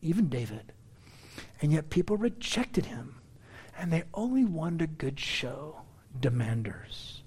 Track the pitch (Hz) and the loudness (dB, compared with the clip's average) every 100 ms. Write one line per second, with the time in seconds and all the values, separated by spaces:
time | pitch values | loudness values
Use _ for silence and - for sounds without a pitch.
0 | 160 175 185 127 113 104 - - - - | 2 4 4 2 -4 -6 -12 -20 -20 -20
1 | - - - - - - 147 156 151 - | -20 -20 -18 -16 -16 -2 4 4 4 2
2 | 185 208 233 - - - 247 - - - | 2 2 2 0 -4 -2 2 2 0 -6
3 | - - - - - - - - 175 165 | -12 -16 -20 -20 -20 -20 -18 -6 0 0
4 | - - 233 262 240 165 160 170 165 156 | 0 -2 2 4 4 4 0 0 0 0
5 | 135 135 - - - 135 151 - - - | -4 -2 -4 -2 -4 -6 -10 -12 -18 -20
6 | - 131 127 123 110 113 107 - - - | -14 0 2 2 2 0 0 -6 -10 -12
7 | - - | -12 -14